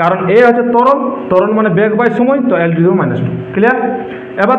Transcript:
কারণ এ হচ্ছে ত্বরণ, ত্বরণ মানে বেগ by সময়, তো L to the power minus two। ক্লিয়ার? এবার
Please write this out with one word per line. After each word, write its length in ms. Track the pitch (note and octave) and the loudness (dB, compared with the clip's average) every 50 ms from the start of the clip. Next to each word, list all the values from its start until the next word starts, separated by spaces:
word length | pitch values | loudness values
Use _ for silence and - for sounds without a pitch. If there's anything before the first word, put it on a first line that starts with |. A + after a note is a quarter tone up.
কারণ 180 | E3 F3 F#3+ F#3+ F#3+ F3+ G3+ | 0 0 0 -2 0 2 4
এ 20 | A#3 B3 A#3+ | 4 4 4
হচ্ছে 160 | A#3 A#3+ A#3+ A#3+ | 4 2 0 0
ত্বরণ, 260 | A#3+ A#3 B3 C4+ C#4 C#4+ - - - - - - | 2 2 2 2 2 0 -2 -4 -6 -6 -4 0
ত্বরণ 220 | F#3 F#3 G3+ G#3+ G#3+ A3 | 0 2 2 2 0 0
মানে 120 | G#3+ G#3 E3 F#3+ | 0 0 2 0
বেগ 140 | G#3+ G#3+ G#3+ A3 | 0 0 0 0
by 80 | A#3+ A3+ G#3+ A3+ | 0 0 0 0
সময়, 220 | A#3+ C4 C#4 C#4 A#3 - | 0 0 0 0 0 0
তো 60 | F#3 E3+ E3+ E3+ | 0 0 0 0
L 20 | E3 | 2
to 40 | E3 E3+ | 2 2
the 60 | F#3 | 2
power 100 | F#3 E3+ | 2 2
minus 180 | C#3+ B2 A#2+ - - | 0 -2 -2 -4 -4
two। 100 | - - - - - - | -4 -6 -6 -8 -6 -2
ক্লিয়ার? 240 | G3 G#3+ B3 C4 A#3+ - - - - - - - - - - - F#3+ G3+ | 0 0 2 0 0 -2 -4 -4 -6 -8 -10 -12 -14 -14 -10 -4 -2 0
এবার 140 | A#3 C4 | 0 0